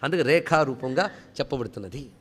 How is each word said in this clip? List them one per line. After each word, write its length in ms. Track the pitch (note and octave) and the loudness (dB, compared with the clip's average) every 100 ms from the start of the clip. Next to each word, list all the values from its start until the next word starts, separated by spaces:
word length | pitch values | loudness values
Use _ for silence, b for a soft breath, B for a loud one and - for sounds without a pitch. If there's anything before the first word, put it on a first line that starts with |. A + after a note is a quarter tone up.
అందుకే 180 | C#3 F3 | 0 0
రేఖారూపంగా 840 | C3+ D#3+ E3 D#3+ D3 B2 C3 C3 G3+ B B - | 4 4 4 2 2 0 -2 0 -2 B B -8
చెప్పబడుతున్నది. 680 | D3+ C#3 A2+ - G2 A2+ C3 - | -4 -4 -4 -8 -12 -12 -14 -18